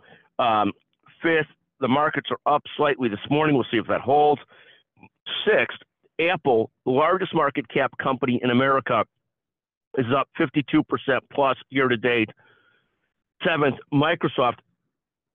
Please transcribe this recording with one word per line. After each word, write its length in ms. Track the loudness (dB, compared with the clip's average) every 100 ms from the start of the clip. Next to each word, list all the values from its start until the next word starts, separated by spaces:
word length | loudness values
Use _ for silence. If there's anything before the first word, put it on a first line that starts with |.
| -6 -20 _ -4
Um, 340 | 0 2 0 -4 _ _ _ -6
fifth, 240 | 0 0 -2 _ _ -6
the 80 | 0
markets 420 | 2 0 -2 -6
are 220 | -4 0
up 100 | 0 -2 -2
slightly 320 | -2 0 -2
this 120 | -4 -2
morning. 240 | 0 2
We'll 120 | 0 0
see 60 | -2
if 100 | -2
that 140 | -2
holds. 400 | 0 2 4 2 -4 -20 -20 -20 _ _ -20 _ -10 -4 0
Sixth, 320 | 2 0 -6 _ _ _ -4
Apple, 540 | -2 -2 0 0 0 _
the 60 | -2
largest 420 | 0 2 0 -2
market 360 | -2 0 -2 -4
cap 240 | -2 -2 -2
company 380 | -4 -2 -2 -2
in 80 | 0
America, 540 | 2 2 2 0 0 -2 _ _ _ _ _ _ _ _ -6
is 80 | -2 -2
up 120 | -2 -2
fifty-two 460 | -2 -2 0 0
percent 380 | 0 -4 -2 -2 -2
plus 240 | -2 0 -2 -6
year 180 | -2 0
to 120 | 0
date. 320 | 0 0 -2 -6 _ _ _ _ _ _ _ _ _ -6 -2
Seventh, 300 | 2 2 0 -2
Microsoft, 680 | 0 2 0 -2 0 0 -2 _ _ _ _ _ _ _